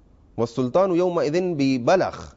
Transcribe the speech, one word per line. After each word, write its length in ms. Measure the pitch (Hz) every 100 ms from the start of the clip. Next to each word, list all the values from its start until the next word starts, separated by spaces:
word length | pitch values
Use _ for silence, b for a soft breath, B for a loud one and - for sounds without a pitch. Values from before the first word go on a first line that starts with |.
| _ _ _ -
والسلطان 580 | 117 - 123 180 196 170
يومئذ 340 | 180 170 147
ببلخ 1040 | 170 185 151 135 131 123 185 104 85 80